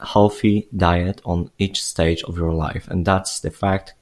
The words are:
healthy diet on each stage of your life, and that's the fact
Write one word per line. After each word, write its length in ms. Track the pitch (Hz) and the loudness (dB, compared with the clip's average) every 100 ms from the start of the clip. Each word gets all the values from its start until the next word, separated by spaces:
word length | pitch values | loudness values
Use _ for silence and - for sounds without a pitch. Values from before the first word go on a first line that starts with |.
healthy 680 | - 104 104 - 107 104 - 98 | -2 4 4 4 2 2 0 0
diet 440 | 87 87 90 101 | 2 2 0 -4
on 280 | - 87 85 - | -4 -2 -2 -4
each 220 | 98 - | -4 -4
stage 440 | - - 82 82 | -6 0 0 0
of 120 | - 85 | -4 -4
your 160 | 82 | -2
life, 360 | 82 78 - - | -2 -4 -6 -6
and 180 | 90 87 | -2 0
that's 320 | 95 - - | 0 -2 -8
the 140 | - | -8
fact 420 | - 98 95 - - | -4 -2 -2 -4 -20